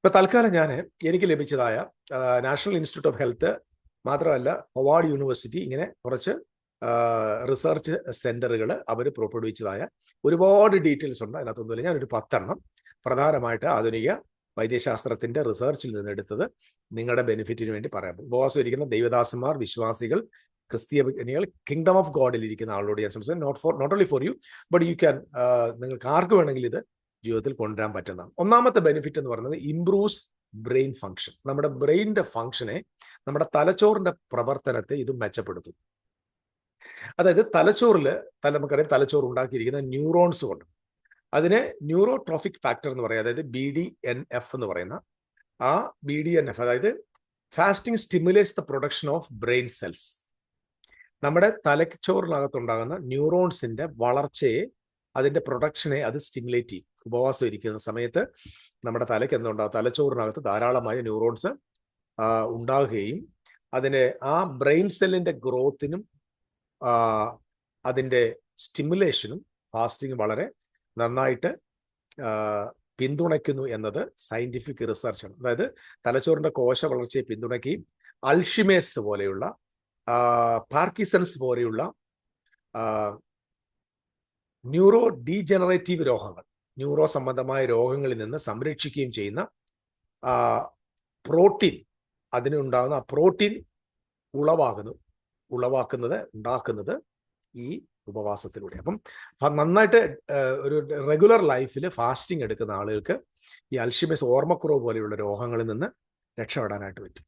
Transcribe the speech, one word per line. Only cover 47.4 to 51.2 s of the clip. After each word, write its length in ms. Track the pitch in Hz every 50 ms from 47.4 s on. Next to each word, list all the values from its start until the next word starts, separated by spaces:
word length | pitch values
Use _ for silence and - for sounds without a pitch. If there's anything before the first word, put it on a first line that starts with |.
| _ _
fasting 460 | - - 170 196 196 - - 240 233
stimulates 540 | 220 - - - 165 160 180 185 208 202 - - -
the 60 | -
production 500 | - 135 135 135 143 - - - 147 143
of 280 | 170 - - 123 104 113
brain 200 | 113 123 123 123
cells. 600 | 120 - - - 90 - - - - - - _ _ _ _ _ _ _ _ _ _ _ _ _ _ _ _ - _ _ _